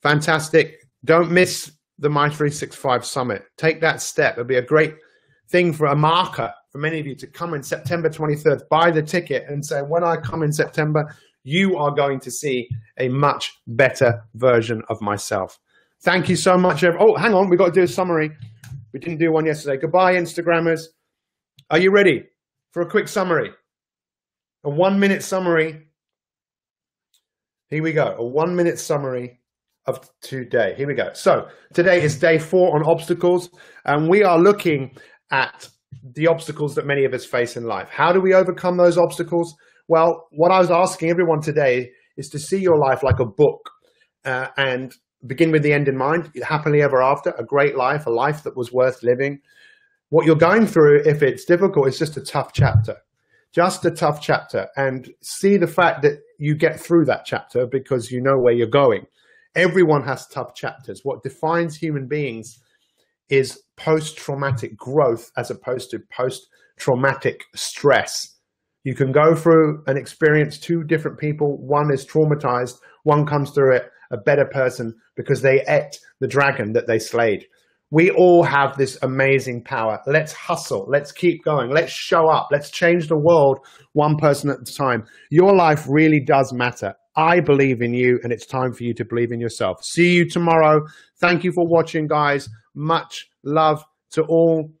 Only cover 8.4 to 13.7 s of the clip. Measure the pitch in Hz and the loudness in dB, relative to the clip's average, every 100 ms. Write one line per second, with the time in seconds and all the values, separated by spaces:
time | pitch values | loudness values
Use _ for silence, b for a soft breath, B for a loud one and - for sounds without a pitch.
8.4 | 156 143 - 156 170 156 151 180 170 131 | 0 -2 0 2 4 2 -2 -6 -4 -6
9.4 | - 143 147 147 151 170 175 160 - 165 | -6 -10 -6 -6 -2 -2 0 -2 -6 -4
10.4 | 151 151 151 - 151 151 151 B B B | -4 -2 -4 -2 -2 -2 -4 B B B
11.4 | 131 165 196 165 147 143 139 135 127 - | -6 0 0 0 -2 0 -2 -2 -8 -8
12.4 | 151 127 117 110 B - 131 131 143 135 | -4 -4 -6 -12 B -6 -4 0 0 0
13.4 | - _ - | -6 _ -14